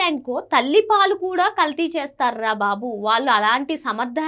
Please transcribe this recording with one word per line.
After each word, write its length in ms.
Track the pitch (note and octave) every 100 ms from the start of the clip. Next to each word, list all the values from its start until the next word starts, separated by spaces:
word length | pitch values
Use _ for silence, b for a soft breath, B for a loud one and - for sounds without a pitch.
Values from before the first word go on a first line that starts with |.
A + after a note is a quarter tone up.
| F#4
and 100 | D4
co 220 | B3 B3+
తల్లి 400 | - C#4+ B3 F4
పాలు 340 | A4 G#4 G4
కూడా 340 | G4 F#4 F#4 F#4+
కల్తీ 380 | G#4+ D#4 D4 E4
చేస్తారా 680 | E4 C#4+ - A#3+ A3+ A3
బాబు? 340 | G#3+ G3+ G3+ B3
వాళ్ళు 440 | G#3+ G#3 A3+ C4+
అలాంటి 460 | A3 G#3+ B3 C#4 D#4
సమర్థ 440 | C4 G#3+ B3 A#3+